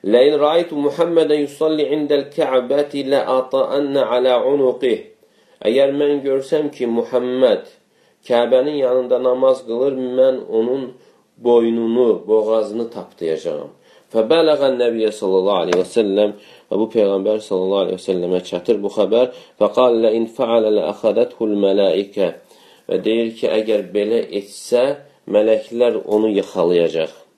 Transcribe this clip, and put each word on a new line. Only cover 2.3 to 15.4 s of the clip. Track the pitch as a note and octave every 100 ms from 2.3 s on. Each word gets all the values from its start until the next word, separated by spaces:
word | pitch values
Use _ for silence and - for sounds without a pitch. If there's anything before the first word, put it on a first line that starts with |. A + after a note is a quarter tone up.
| - C#3 C3 A#2+ C#3 D3 C#3+
ləata'annə | C3+ C#3 - C3 B2+ C3+ - C#3 C#3+ C#3 A2+
alə | B2 B2+ B2
unuqih. | B2+ C#3+ C3 A#2+ B2+ G#2+ - _ _ _ _ _
Əgər | - B2+ C#3
mən | C#3 D3 C#3+
görsəm | C#3 C3+ C3 D#3 D3
ki, | - A#2+
Muhamməd | A#2 A#2 B2 B2 B2+ B2+ G2 - _ _ _ _ _ -
Kəbənin | A#2+ A#2 B2+ C#3+ D3+
yanında | B2+ B2+ B2 B2
namaz | B2+ B2+ C3 C3
qılır, | A2+ A#2 C3+ C3 B2+
mən | B2+ C3 B2+ -
onun | A2+ A#2 C3+ B2+ - _ _ _ _
boynunu, | A#2+ A#2+ A#2 A#2 A2+ A#2+ A#2+ F#2
boğazını | F#2+ A2 G#2+ A2+ G2+ A2 A2+
tapdayacağam. | - F2+ _ E2 D#2+ E2+ D2+ D#2 _ _ _ _
Fəbələğən | A2+ A2 D#3+ D#3+ D3 C#3
Nəbiyyə | B2 A#2+ A2+ G#2+
sallallahu | G#2 G2 F#2+